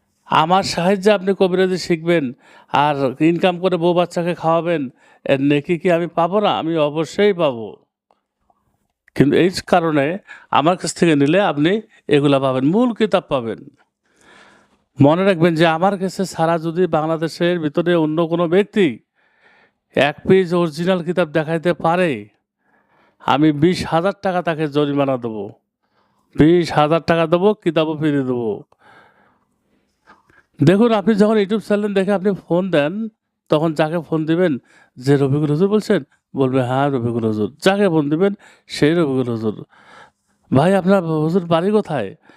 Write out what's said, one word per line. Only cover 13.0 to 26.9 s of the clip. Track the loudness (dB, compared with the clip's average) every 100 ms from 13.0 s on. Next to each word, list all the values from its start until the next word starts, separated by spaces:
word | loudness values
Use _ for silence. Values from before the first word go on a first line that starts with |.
| 0 0 -2
পাবেন। | -6 -6 -10 -14 _ _ _ _ _ _ -20 -20 _ _ _ _ 2
মনে | 4 4 2
রাখবেন | 2 2 2
যে | 2
আমার | 2 0 0
কাছে | -4 -6 -6
ছাড়া | -2 -2 -2
যদি | -2 -2 0
বাংলাদেশের | 0 -2 -2 -4 -2 -2 -2
ভিতরে | -4 -2 0 0
অন্য | 0 0 -2
কোনো | -2 0
ব্যক্তি | 0 0 0 0 -2 _ _ _ _ _ _ _ _ _ 0
এক | 0 0 2
পেজ | 2 2
অরিজিনাল | 0 -2 -2 -2 -2
কিতাব | -2 -2 -2
দেখাইতে | -2 -2 -2 -2
পারে, | 0 0 0 0 -4 -10 _ _ _ _ _ _ _ _ _
আমি | -2 2 2
বিশ | 2 2 0 -2
হাজার | -2 -2 -4
টাকা | -4 -4
তাকে | -4 -4 -4
জরিমানা | -2 -2 -2 -2 -4
দেবো, | -6 -10 -12 -16 _ _ _ _ _ _ _ 2
বিশ | 4 4 2
হাজার | 2 2